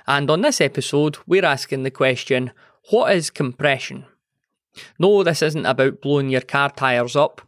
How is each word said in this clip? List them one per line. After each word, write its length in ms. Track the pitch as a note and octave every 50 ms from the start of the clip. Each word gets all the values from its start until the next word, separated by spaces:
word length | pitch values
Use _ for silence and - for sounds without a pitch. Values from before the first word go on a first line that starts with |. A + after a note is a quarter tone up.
| _
And 240 | - C#3 D3 D3 D3
on 100 | D#3 F3
this 220 | B3 D4+ - -
episode, 560 | D#3 C3+ - C#3 - - C#3+ D3 D3+ D#3 D3 - -
we're 180 | - F3 G3 F3+
asking 380 | D#3 C#3 B2+ - - C#3 C3+
the 80 | C3 C3
question, 640 | - - C3+ C3 B2 - - - C3+ B2+ B2+ B2 - _ _ _ _ _ _ -
"What 260 | G#3 A#3 - - G3+
is 140 | F3 D3+ -
compression?" 760 | - - D3 B2+ B2+ - D3 D3 C3+ C3 - - C3+ C3 C3+ - _ _ _ _ _ _ _ _ _ _ _ _ _ - - - _ -
No, 240 | E3 G3 G#3 G3
this 200 | F#3 E3+ D#3+ -
isn't 240 | D#3 D3+ D3+ D#3+ -
about 340 | - C3 - C3 C3+ - -
blowing 300 | - C#3 D3 C#3+ C3+ C3+
your 100 | C3 B2+
car 300 | - - - C#3 C#3 C#3
tyres 460 | - - C3+ C3 B2 B2 A#2+ A#2+ -
up. 260 | C#3+ D3 - - - -